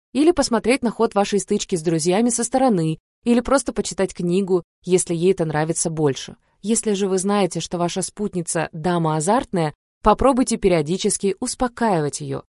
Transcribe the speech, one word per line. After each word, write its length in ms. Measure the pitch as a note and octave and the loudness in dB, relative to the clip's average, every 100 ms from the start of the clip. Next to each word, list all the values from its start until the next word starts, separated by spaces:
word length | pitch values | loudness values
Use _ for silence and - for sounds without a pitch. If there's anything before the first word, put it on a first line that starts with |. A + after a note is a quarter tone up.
| _ | _
или 180 | B3 D#4 | 2 2
посмотреть 520 | F4 C4+ A3+ G#3 C4+ | 2 0 0 0 0
на 80 | A#3+ | 0
ход 240 | - A3+ | 0 0
вашей 260 | G3+ G3+ G#3 | 2 0 0
стычки 360 | - G#3 - F3+ | 0 -2 -2 -2
с 60 | |
друзьями 480 | D#3+ E3 D#3 F#3 A#3+ | 0 0 2 2 2
со 140 | A#3 | 0
стороны, 540 | A#3 C4 C4 F#3+ D#3+ D#3+ _ _ | -2 2 2 2 0 -4 _ _
или 160 | - A#3+ | 0 2
просто 320 | B3 C4+ - | 4 2 2
почитать 420 | A#3 G3 - F#3+ | -6 -6 -2 -4
книгу, 480 | - F3 F3+ F#3+ F#3 - _ | -2 -2 0 0 -2 -2 _
если 300 | - F3+ - | 0 0 2
ей 180 | E3+ F3+ | 0 2
это 120 | F#3 | 2
нравится 460 | D#3+ D3+ D#3 E3 F3 | 0 -2 -2 -2 -4
больше. 460 | D#3 D3+ C3 - - _ _ | 0 0 -2 -8 -18 _ _
Если 300 | G3 A3 A3 | -2 -2 0
же 160 | G3 G3+ | -2 0
вы 100 | F#3+ | 0
знаете, 420 | F#3 G#3 F3+ E3+ | 0 0 0 -2
что 180 | - F3 | -6 -2
ваша 240 | F3 F#3+ | -2 -2
спутница – 680 | F3+ - G#3 F3+ E3 E3 D3+ | -8 -6 -6 -4 -4 -4 -4
дама 440 | D#3+ E3 F3 D#3+ D#3 | -4 -2 0 0 0
азартная, 580 | D#3 A#3 C#4 F#3 D#3 - _ _ | 2 0 0 -2 -2 -6 _ _
попробуйте 540 | - F#3+ B3 B3+ C4 A#3 | 2 4 4 2 0 0
периодически 800 | G3 F3 D3+ F#3 G#3 - G3 - | 2 2 0 -2 -2 -2 -2 -4
успокаивать 800 | B3 - B3 A#3+ A#3 F3 D3 - | -6 -4 -6 -2 0 0 -2 -6
ее, 220 | C#3+ C3+ - _ | -8 -10 -12 _